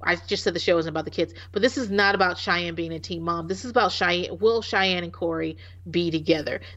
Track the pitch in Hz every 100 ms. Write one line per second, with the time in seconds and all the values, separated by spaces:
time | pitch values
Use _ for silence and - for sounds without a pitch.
0 | - 175 - 196 202 170 - 170 160 160
1 | 156 - 165 - - 208 247 269 226 202
2 | 202 196 185 175 - 175 175 165 165 165
3 | - 170 165 170 165 190 254 240 370 -
4 | 180 180 175 165 214 226 214 208 190 180
5 | 175 - 170 160 160 160 - - - 170
6 | 170 160 156 160 147 - -